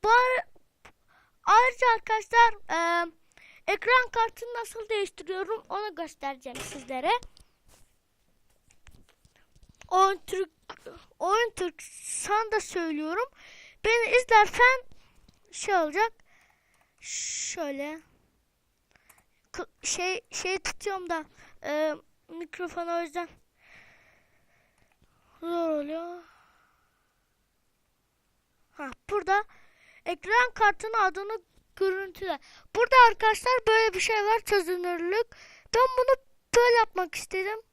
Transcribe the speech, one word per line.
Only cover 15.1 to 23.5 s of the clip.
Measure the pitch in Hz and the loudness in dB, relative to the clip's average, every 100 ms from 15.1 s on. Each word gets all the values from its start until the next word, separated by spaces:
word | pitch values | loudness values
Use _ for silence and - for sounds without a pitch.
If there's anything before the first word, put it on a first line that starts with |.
| _ _ _ _ | _ _ _ _
şey | - - 381 | -10 0 0
olacak. | 311 311 453 - _ _ _ _ _ _ _ _ | 0 0 -2 -2 _ _ _ _ _ _ _ _
Şöyle. | - - - - - - 285 277 285 320 _ _ _ _ _ _ _ _ _ _ _ _ _ _ _ | -12 -10 -8 -8 -8 -6 -8 -6 -8 -10 _ _ _ _ _ _ _ _ _ _ _ _ _ _ _
K-, | - - _ | -14 -14 _
şey, | - - 359 381 _ | -8 -4 -4 -4 _
şey | - 359 381 | -8 -6 -4
tutuyorum | - - - 392 359 | -6 -8 -8 -8 -6
da, | 330 311 _ - - | -8 -8 _ -20 -14
e, | - 294 311 302 _ _ _ | -6 -2 -2 -4 _ _ _
mikrofon | 339 339 - 349 - 339 | -16 -16 -10 -10 -8 -6
o | 339 | -4
yüzden | 339 330 339 - _ | -6 -8 -10 -16 _